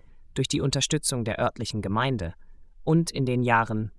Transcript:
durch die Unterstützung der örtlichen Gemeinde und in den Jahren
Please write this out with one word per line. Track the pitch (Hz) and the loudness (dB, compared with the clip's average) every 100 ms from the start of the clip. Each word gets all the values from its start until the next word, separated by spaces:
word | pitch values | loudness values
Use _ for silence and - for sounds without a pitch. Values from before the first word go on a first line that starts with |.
| - - - | -20 -20 -8
durch | - 131 | -6 -2
die | 143 | 0
Unterstützung | 143 139 - 151 - 127 | 0 0 0 0 0 -2
der | 110 - | -2 -2
örtlichen | 120 - 113 107 | -2 -2 -4 -4
Gemeinde | 95 104 131 120 82 - - - - - | -2 0 0 0 -4 -8 -18 -20 -20 -6
und | - 160 165 | 2 2 2
in | - 131 | 0 0
den | 123 | 2
Jahren | 120 117 113 110 110 | 4 4 4 -2 -4